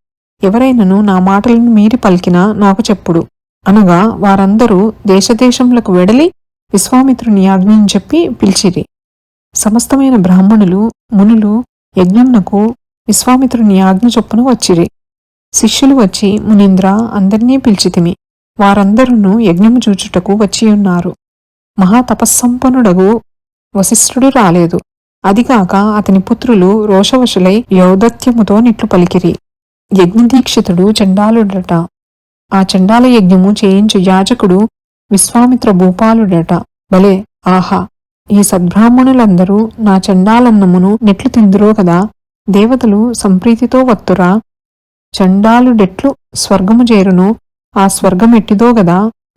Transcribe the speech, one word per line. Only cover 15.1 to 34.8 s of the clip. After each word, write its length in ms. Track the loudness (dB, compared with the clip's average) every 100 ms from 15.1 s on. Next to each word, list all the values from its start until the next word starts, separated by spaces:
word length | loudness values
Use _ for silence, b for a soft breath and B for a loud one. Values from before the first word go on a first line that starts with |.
| _ _ _ _
శిష్యులు 400 | -4 -4 0 0
వచ్చి, 440 | 2 0 -2 -4 -4
"మునీంద్ర, 480 | 0 2 2 2 0
అందరినీ 720 | -2 -4 -2 -2 0 0 0
పిలిచితిమి, 600 | 0 0 -2 -2 -2 -4 _ _ _ -2
వారందరూను 800 | 0 2 0 0 0 2 0 0
యజ్ఞము 400 | 0 2 2 2 0
చూచుటకు 440 | -4 -4 -6 -2
వచ్చియున్నారు. 840 | -2 -2 -2 0 0 0 -2 -4 -10 _ _ _ _ _ -2
మహాతపస్సంపన్నుడగు 1400 | 0 0 0 -2 -4 -2 -4 -2 -2 0 0 2 0 -2 -6 _ _ _ _ -4
వశిష్ఠుడు 520 | -2 -2 -4 -2 0
రాలేదు. 500 | 2 0 0 0 -4 -10 _ _ _
అదిగాక 520 | -4 -2 0 0 0 -2
అతని 440 | -2 -2 0 -2
పుత్రులు 640 | -2 -4 0 2 2 0
రోషవశులై 800 | 0 0 0 0 -2 0 0 0 0
యౌదత్యముతో 880 | 0 2 2 0 -2 -2 0 0 0
నిట్లు 280 | 0 0 -2
పలికిరి. 480 | 0 0 -2 -4 -6 _ _ _ _ -4 0
యజ్ఞదీక్షితుడు 920 | 0 2 2 0 -2 -4 -2 0 0 0
చండాలుడట. 720 | 0 0 0 0 -2 -4 -4 -4 -6 _ _ _ _ _ -6
ఆ 80 | -4
చండాల 440 | -2 0 0 2 2
యజ్ఞము 460 | 2 2 2 2
చేయించు 480 | 0 0 2 0 0
యాజకుడు 680 | 0 0 0 -2 0 0 -2 _